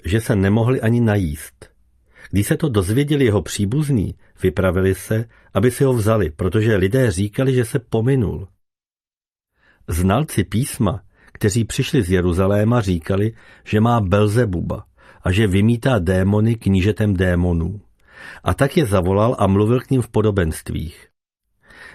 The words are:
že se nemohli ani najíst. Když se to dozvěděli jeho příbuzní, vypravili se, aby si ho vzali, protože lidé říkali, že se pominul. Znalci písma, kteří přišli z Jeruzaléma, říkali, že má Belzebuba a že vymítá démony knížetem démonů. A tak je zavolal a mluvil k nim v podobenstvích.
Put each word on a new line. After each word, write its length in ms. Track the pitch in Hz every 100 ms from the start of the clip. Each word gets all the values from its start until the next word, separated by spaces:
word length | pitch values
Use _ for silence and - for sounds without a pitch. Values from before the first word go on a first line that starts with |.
že 160 | 85 110
se 160 | - 104
nemohli 440 | 98 110 117 131
ani 200 | 110 120
najíst. 680 | 117 104 87 73 - - - _ _ _ _ - -
Když 160 | 95 104
se 100 | 156
to 120 | 156
dozvěděli 560 | 107 92 117 147 147
jeho 180 | 123 101
příbuzní, 720 | - - 101 139 147 127 85 - _ -
vypravili 520 | 92 - 95 90 95
se, 300 | 95 - 110 117 _ _
aby 160 | 113 123
si 140 | -
ho 80 | 135
vzali, 380 | 123 104 113 82
protože 460 | - 92 110 110 101
lidé 340 | 95 131 123
říkali, 440 | 90 104 - 135
že 100 | 127
se 140 | 113 135
pominul. 680 | - 113 117 139 90 78 95 _ _ _ _ _ _ _ _ _ _ _ _ _ -
Znalci 560 | 80 92 110 156 -
písma, 580 | 95 101 135 - 104 95 - _ _
kteří 320 | - 110 113
přišli 380 | 113 - 131 139
z 80 | 90
Jeruzaléma, 720 | 92 90 85 95 104 107 120
říkali, 520 | 98 85 - 98 110 - - -
že 160 | - 110
má 200 | 113 120
Belzebuba 840 | 95 101 104 113 113 87 - - - _ - -
a 100 | 90
že 140 | 92 110
vymítá 520 | 98 107 120 139 120
démony 560 | 85 92 92 104 110
knížetem 600 | 117 98 95 98 104 107 92
démonů. 640 | 92 87 90 82 85 101 - _ _ - - -
A 100 | -
tak 220 | - 139 180
je 100 | 123
zavolal 500 | 98 87 98 113 -
a 80 | 98
mluvil 340 | 98 107 127
k 100 | -
nim 120 | 131
v 60 | 117
podobenstvích. 1000 | 110 107 98 82 76 - 82 80 - _ _ _ _ _ _ _ - -